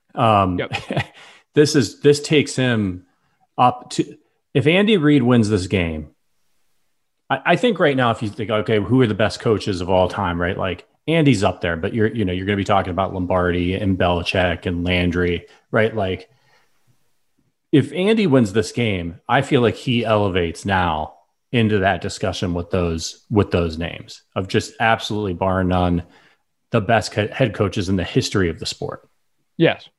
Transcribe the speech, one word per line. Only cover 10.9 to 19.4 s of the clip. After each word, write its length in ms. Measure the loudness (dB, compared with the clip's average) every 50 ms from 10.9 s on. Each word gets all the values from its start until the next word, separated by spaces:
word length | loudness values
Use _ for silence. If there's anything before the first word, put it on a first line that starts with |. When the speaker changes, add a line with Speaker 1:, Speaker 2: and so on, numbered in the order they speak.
| _ _ _
Speaker 1:
Andy's 360 | -2 0 4 4 4 4 4 2
up 180 | 0 0 -2
there, 140 | -4 -4 -4
but 180 | -4 -4 -4 -2
you're, 140 | 0 0
you 180 | 0 0 -2 -4
know, 80 | -2 -4
you're 140 | -4 -2
gonna 100 | -2 -2
be 60 | -2 0
talking 260 | 0 0 0 0 0
about 240 | -2 -4 -4 -4 -4
Lombardi 640 | -6 -4 -2 0 0 0 0 0 0 0 -2 -2
and 240 | -2 -2 -2 0 0
Belichick 680 | 0 0 0 -2 -2 -2 -2 0 0 0 -2 -4 -6
and 180 | -6 -4 -4 -2
Landry, 600 | 0 0 0 0 0 0 0 0 0 -2 -4 -8 -14 _ _ _ _
right? 260 | 0 0 0 0 0
Like, 320 | -4 -4 -4 -6 -8 -10 -16 _ _ _ _ _ _ _ _ _ _ _ _ _ _ _ _ _ _ _ _ _ _ _ _ _ _ _ _
if 220 | 2 2 2 2 -2
Andy 320 | -2 0 0 2 2 2
wins 260 | 4 4 4 2 2
this 200 | 0 -2 -2 -2
game, 500 | -2 -4 -2 -2 -2 -4 -6 -8 -10 -10 _ 0
I 140 | 0 0